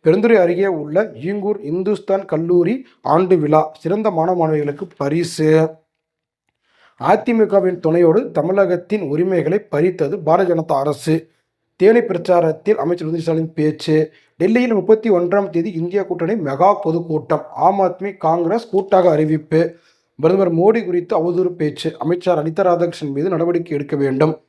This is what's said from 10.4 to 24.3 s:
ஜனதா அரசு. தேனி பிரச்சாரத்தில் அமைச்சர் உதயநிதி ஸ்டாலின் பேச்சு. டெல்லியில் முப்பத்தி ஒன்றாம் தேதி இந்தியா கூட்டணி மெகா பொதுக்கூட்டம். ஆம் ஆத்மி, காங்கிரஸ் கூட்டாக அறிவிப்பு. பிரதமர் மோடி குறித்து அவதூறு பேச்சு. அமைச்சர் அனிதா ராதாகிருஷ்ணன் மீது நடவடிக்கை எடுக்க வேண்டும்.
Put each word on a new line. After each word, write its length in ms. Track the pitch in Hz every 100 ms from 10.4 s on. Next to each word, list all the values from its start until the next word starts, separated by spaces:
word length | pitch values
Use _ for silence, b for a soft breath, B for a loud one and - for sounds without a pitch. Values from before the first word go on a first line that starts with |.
| 185 165
ஜனதா 140 | 156
அரசு. 580 | 143 143 143 - 160 - _ _ _ _ _
தேனி 220 | 185 233
பிரச்சாரத்தில் 760 | 233 - 170 175 165 156 -
அமைச்சர் 340 | 214 160 175 156
உதயநிதி 80 | 165
ஸ்டாலின் 360 | 160 160 160
பேச்சு. 600 | 165 151 156 - 156 156 b b b
டெல்லியில் 380 | 185 226 247
முப்பத்தி 360 | 214 175 220 226
ஒன்றாம் 400 | 185 175 202 196
தேதி 220 | 170 175
இந்தியா 300 | 165 175 196
கூட்டணி 300 | 185 170 165
மெகா 440 | 220 147 135 180 190
பொதுக்கூட்டம். 640 | 175 165 165 151 127 151 -
ஆம் 260 | - 156 196
ஆத்மி, 360 | 190 180 196 196
காங்கிரஸ் 540 | 160 165 170 220 233
கூட்டாக 400 | 190 196 185 180
அறிவிப்பு. 640 | 151 156 156 - 156 170 b b b b _
பிரதமர் 380 | 156 190 190
மோடி 300 | 165 190 226
குறித்து 340 | 185 175 175 185
அவதூறு 300 | 170 175 185
பேச்சு. 480 | 175 151 147 160 160
அமைச்சர் 400 | 151 175 185 165
அனிதா 180 | 156 160
ராதாகிருஷ்ணன் 560 | 185 170 170 170 151
மீது 160 | 139 165
நடவடிக்கை 480 | 165 170 175 170 147
எடுக்க 200 | 143 147
வேண்டும். 440 | 139 131 156